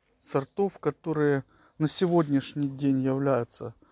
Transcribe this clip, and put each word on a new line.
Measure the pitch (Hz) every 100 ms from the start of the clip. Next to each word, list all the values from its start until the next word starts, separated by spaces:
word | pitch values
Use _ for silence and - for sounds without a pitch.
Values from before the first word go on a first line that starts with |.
| _ _
сортов, | - 143 135 - 196 -
которые | 151 139 - 151 147 139 - _ _ -
на | 156
сегодняшний | - 185 170 151 139 - 151 143
день | 135 143 135
являются | 131 135 139 127 117 - 117 - _